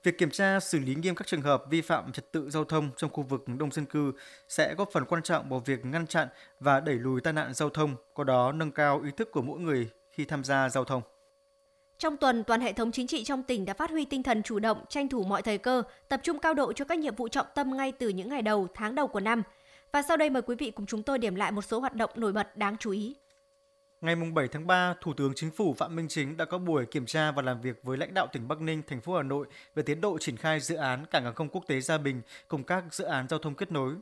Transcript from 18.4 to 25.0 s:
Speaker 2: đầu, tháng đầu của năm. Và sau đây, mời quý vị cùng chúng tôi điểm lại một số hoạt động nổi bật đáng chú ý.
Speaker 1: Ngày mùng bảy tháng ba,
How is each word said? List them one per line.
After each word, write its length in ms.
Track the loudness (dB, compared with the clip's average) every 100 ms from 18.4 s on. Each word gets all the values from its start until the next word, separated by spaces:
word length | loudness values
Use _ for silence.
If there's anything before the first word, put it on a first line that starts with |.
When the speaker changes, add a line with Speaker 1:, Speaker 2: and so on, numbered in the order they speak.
Speaker 2:
đầu, 260 | 2 2 0
tháng 220 | -4 -4 0
đầu 120 | 0
của 120 | 0
năm. 240 | 2 0 0 -10 _ -20 _
Và 100 | 0
sau 160 | 2 4
đây, 120 | 4
mời 120 | 2
quý 140 | 0 -2
vị 160 | -4
cùng 140 | -6 -6
chúng 180 | -4
tôi 140 | 0 0
điểm 180 | 0 0
lại 160 | 0
một 100 | 0
số 180 | -2 -2
hoạt 160 | -2 -2
động 140 | -2 0
nổi 160 | 0
bật 260 | 0 -2 -2
đáng 200 | -4 -2
chú 120 | -4
ý. 240 | -2 -4 -10 _ _ _ _ _ _ _ _
Speaker 1:
Ngày 140 | 0 2
mùng 180 | 2
bảy 140 | 2 0
tháng 200 | -2 4
ba, 280 | 4 4 0